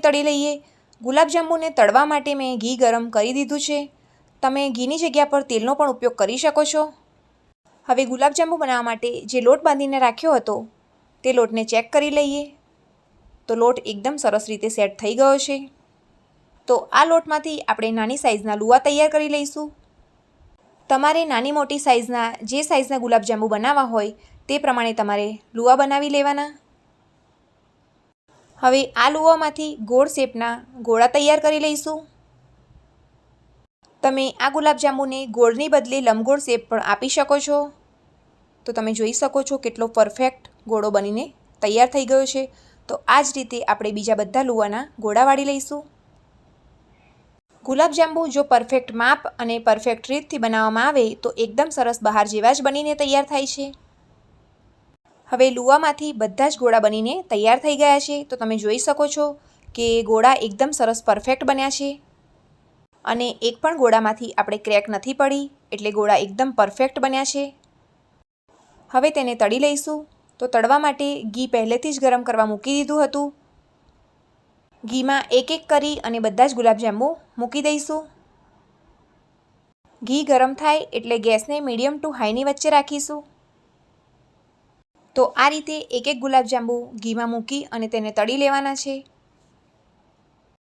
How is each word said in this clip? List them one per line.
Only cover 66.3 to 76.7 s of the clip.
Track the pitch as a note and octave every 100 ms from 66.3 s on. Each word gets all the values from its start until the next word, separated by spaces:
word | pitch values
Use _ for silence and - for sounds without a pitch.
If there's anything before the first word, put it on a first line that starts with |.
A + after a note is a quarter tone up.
| G3 C4 A#3+
પરફેક્ટ | G3+ - C4 C4+
બન્યા | C4 C4 C4+
છે. | C#4 C#4 C4+ _ _ _ _ _ _ _ _ _ _ _ _ _
હવે | B3+ D4 D4+
તેને | B3+ A#3+
તળી | G#3+ A#3+ D4
લઈશું. | C#4+ D#4 D4+ D4+ _ _ -
તો | B3
તળવા | A#3+ A#3 C#4+ D4+
માટે | C#4+ C#4+ C#4+ A3
ઘી | A3 B3+ A#3+
પહેલેથી | A3 A#3+ D4+ C4+
જ |
ગરમ | C4 B3 B3
કરવા | A3 G#3+
મૂકી | G#3 C4 C#4+
દીધું | C#4+ D4+ C#4
હતું. | C#4+ C#4+ - _ _ _ _ _ _ _ _ _ _ _ _ _ _
ઘીમાં | A3 B3+ C4 C#4 - B3
એક | B3+ D#4+
એક | -
કરી | D4 D4 D4 A3+
અને | A#3 A3
બધા | G3 C4+
જ | A#3+
ગુલાબજાંબુ | A3+